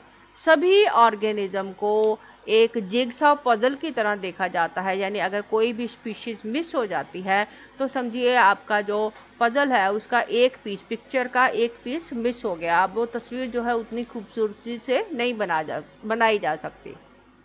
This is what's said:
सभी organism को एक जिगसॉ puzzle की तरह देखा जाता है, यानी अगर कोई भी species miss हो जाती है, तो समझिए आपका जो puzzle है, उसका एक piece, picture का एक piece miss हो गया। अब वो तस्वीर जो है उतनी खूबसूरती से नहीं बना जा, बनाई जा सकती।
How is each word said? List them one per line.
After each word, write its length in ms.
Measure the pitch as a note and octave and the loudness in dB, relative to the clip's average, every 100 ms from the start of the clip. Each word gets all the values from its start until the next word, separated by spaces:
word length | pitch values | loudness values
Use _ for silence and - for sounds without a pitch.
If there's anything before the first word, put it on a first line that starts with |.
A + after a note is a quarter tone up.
| - - - - D#4+ | -14 -20 -20 -4 4
सभी 400 | D#4+ F4+ G4+ G#4 | 4 6 6 6
organism 880 | - A#3 G#3 G#3+ G#3 G3 F#3+ G3 | 6 4 4 -2 -2 -4 -4 -6
को 480 | F#3 G#3 G#3+ G#3+ G#3+ - - - | -4 0 2 2 0 -8 -16 0
एक 300 | A3 A#3 A#3+ | 4 4 2
जिगसॉ 580 | F#3 A#3+ B3 - D4+ D4 B3+ | -2 0 -2 2 2 4 2
puzzle 300 | A3 B3+ C#4 | 2 2 -2
की 160 | D#4+ | -6
तरह 240 | B3 G#3 G#3 | -2 -2 -2
देखा 320 | F#3 F3 F3+ | -6 -4 -4
जाता 340 | F3+ E3 F#3+ | -2 -2 -2
है, 180 | F#3+ F#3+ | -4 -2
यानी 200 | G3 G3+ | -2 -2
अगर 220 | F3+ G3+ | -2 -4
कोई 320 | G3+ A3 A#3 | -2 0 0
भी 140 | A3+ A#3 | -2 -8
species 520 | - A3+ G3+ A#3 G#3+ G#3+ | -8 -12 -10 -10 -10 -6
miss 300 | C4+ E4 D4+ | -6 -4 -4
हो 100 | G#3+ | -2
जाती 360 | D#3+ C#3+ F3 | -4 -6 -10
है, 260 | F#3+ G3 G#3+ - - - | -2 0 -2 -8 -20 -6
तो 80 | C4 | -4
समझिए 480 | B3+ B3 A#3+ A#3+ B3 | -4 -6 0 2 6
आपका 460 | G3 G3+ - G#3 | 4 4 0 -2
जो 320 | G3+ G#3 G#3+ - - - | 0 -2 -2 -6 -18 -2
puzzle 320 | A#3 C4+ C#4+ | 0 2 2
है, 200 | A#3+ F#3+ | 2 2
उसका 300 | G#3+ - A#3+ | 0 0 -2
एक 360 | - A#3 B3+ - | 0 2 2 0
piece, 160 | G#3+ G3 - | -12 -12 -10
picture 380 | A3+ - C4 B3 | -12 -6 -4 -2
का 200 | B3+ B3+ | 2 2
एक 280 | G#3 A#3 - | 2 -2 -4
piece 300 | A#3+ D#4 E4 | -8 -8 -8
miss 320 | A#3 A#3 A#3+ - | -4 -4 -4 -6
हो 100 | E3+ | -4
गया। 280 | E3+ E3+ | 0 2
अब 100 | F#3+ | 2
वो 120 | G#3 A#3 | 0 -4
तस्वीर 420 | A#3 - B3 B3+ | -6 -10 -8 -6
जो 160 | A#3+ | -4
है 120 | A#3 A#3 | -2 -2
उतनी 280 | A3 A3+ | -4 -8
खूबसूरती 800 | A#3 A#3 G3+ A#3 G#3+ G#3 A3+ A#3+ C4 | -8 -10 -10 -4 -4 -4 -12 -10 -2
से 240 | C4 A4 | -2 -2
नहीं 200 | C4 B3 | -4 -4
बना 300 | A3 F#3 D#3+ | -2 -2 -2
जा, 180 | D#3 C3 - - G#3+ | -2 -8 -10 -14 -6
बनाई 340 | A3+ A3+ G#3 | 0 2 2
जा 160 | E3+ D#3 | 0 -4
सकती। 400 | D#3 - - - - - _ _ | -8 -14 -18 -18 -20 -20 _ _